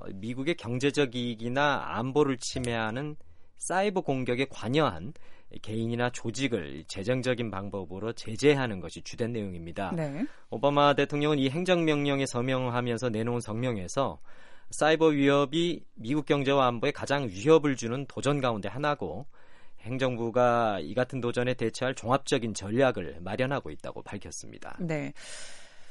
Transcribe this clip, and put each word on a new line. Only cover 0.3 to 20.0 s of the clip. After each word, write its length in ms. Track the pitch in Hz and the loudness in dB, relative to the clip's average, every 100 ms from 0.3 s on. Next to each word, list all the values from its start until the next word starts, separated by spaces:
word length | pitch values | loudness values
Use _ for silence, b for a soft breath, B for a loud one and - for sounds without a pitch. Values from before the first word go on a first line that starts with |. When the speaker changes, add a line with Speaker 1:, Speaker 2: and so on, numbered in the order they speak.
| 123 139 170 | -4 -4 -4
Speaker 1:
경제적 600 | 113 123 143 135 139 123 | -2 0 2 2 2 0
이익이나 800 | 120 113 127 131 147 131 - 185 | -4 -4 -2 2 2 2 -2 -4
안보를 420 | 135 139 143 131 | 0 2 4 2
침해하는 760 | - 135 120 117 110 117 151 151 - - - - | -2 -4 -2 0 0 -2 -6 -8 -12 -16 -18 -12
사이버 440 | - 175 208 185 | -4 0 2 0
공격에 460 | 160 135 123 123 135 | 0 0 0 0 0
관여한 640 | - 107 147 143 80 101 - b b b - | -2 0 4 2 0 -8 -10 b b b -10
개인이나 480 | - 113 113 120 123 | -6 -2 -2 0 0
조직을 720 | - 113 107 135 110 73 69 - | -2 -6 -2 0 -2 -4 -10 -10
재정적인 600 | - 98 127 123 120 117 | -6 -2 0 0 -2 -2
방법으로 600 | 95 101 98 90 95 110 | -4 -6 -6 -8 -6 -6
제재하는 680 | - 110 110 139 139 123 95 | -6 -8 2 6 6 2 -2
것이 200 | 82 - | -6 -10
주된 300 | - 87 117 | -10 -4 -4
내용입니다. 600 | 117 101 87 82 92 95 170 | -2 -4 -6 -8 -4 -4 -2
Speaker 2:
네. 300 | 151 139 277 B B | -4 -4 -6 B B
Speaker 1:
오바마 460 | 113 139 143 143 139 | 0 2 6 6 6
대통령은 440 | 139 147 147 147 | 4 2 2 2
이 100 | 131 | 2
행정명령에 760 | 151 180 175 160 147 143 139 131 | 0 2 4 4 2 2 0 0
서명하면서 840 | 123 127 131 127 120 120 113 127 | 0 0 0 0 0 0 0 0
내놓은 300 | 107 117 120 | 0 0 -2
성명에서 800 | 110 107 127 107 85 - 127 76 b b b b b | -2 -2 -2 -2 -2 0 0 -2 b b b b b
사이버 360 | - 147 160 160 | 2 4 6 6
위협이 800 | 147 139 143 143 160 175 - - - | 6 6 6 4 2 0 -2 -8 -10
미국 300 | 113 151 147 | -2 -2 2
경제와 420 | 147 135 139 127 | 2 4 4 4
안보에 240 | 120 139 | 4 0
가장 360 | - - 139 127 | -2 0 0 0
위협을 500 | 92 131 160 147 127 | 0 6 6 6 0
주는 280 | 113 127 139 | -2 -4 -6
도전 340 | - 123 147 | -2 0 2
가운데 280 | 131 110 95 | 2 0 -4
하나고, 560 | 117 151 147 85 92 135 b b b b b | -2 -2 0 -2 -6 -8 b b b b b
행정부가 960 | - 127 | -6 0